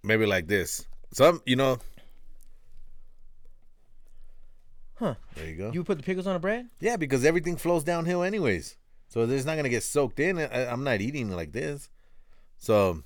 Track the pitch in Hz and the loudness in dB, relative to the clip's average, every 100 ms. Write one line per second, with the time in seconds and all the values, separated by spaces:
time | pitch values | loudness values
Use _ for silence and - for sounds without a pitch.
0 | 101 110 107 95 82 101 85 - - - | 4 4 4 2 2 0 0 -6 -8 -12
1 | - - 147 170 - 127 135 123 - - | -10 6 6 6 2 4 4 2 -4 -14
2 | - - - - - - - - - - | -18 -18 -16 -14 -16 -18 -16 -14 -12 -14
3 | - - - - - - - - - - | -16 -16 -18 -16 -18 -18 -20 -20 -20 -20
4 | - - - - - - - - - - | -18 -16 -16 -16 -18 -20 -20 -18 -16 -4
5 | 214 113 - - 80 80 101 165 170 170 | -4 -4 -10 -12 -10 -8 -6 -4 -2 -4
6 | 143 185 185 180 185 233 247 - 170 233 | -2 -2 0 -2 0 -4 -6 -4 -2 0
7 | 151 131 143 170 170 170 170 175 151 170 | 2 6 6 4 0 -2 2 2 2 0
8 | 165 180 180 214 143 87 - - _ - | 2 2 0 2 2 0 -2 -18 _ -20
9 | - 117 117 135 135 156 139 120 - 147 | -6 0 2 2 0 -2 0 0 2 2
10 | 135 - 165 180 147 123 123 120 139 110 | 2 2 0 0 -2 -2 -2 -2 0 0
11 | 110 147 110 90 78 113 156 143 - - | 0 -2 -4 -4 -4 -6 -6 -8 -12 -20
12 | - - - - - - - 107 98 82 | -20 -20 -20 -20 -20 -10 4 6 6 2